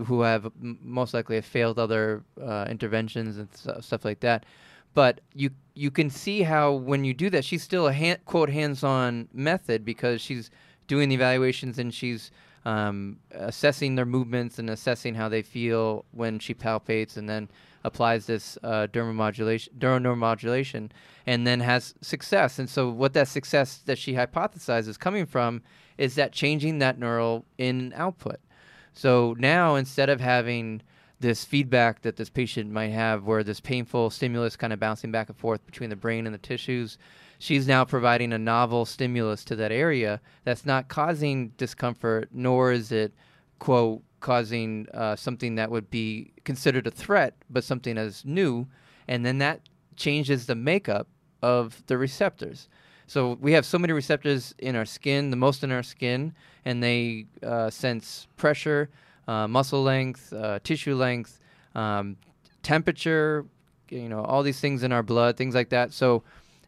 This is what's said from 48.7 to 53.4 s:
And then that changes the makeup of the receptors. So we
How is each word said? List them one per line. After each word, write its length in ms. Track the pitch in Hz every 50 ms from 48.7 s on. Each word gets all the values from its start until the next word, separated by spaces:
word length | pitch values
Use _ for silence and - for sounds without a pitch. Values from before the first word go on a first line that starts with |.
| - _ _ _ - - _ -
And 180 | 127 120 120
then 120 | 123 127 135
that 240 | 139 147 160 - - _ _ _ _ _ _
changes 500 | - - 160 143 151 143 131 143 127 117
the 100 | - 123
makeup 520 | 113 120 147 175 196 - - 101 101 117 - _ _ _ _ _ _
of 420 | - 120 123 123 120 113 - - - -
the 100 | 131 123
receptors. 680 | 131 139 135 - 202 190 - - - - 120 - - _ _ _ _ _ _ _ _ _
So 300 | - 143 127 123 123
we 120 | 117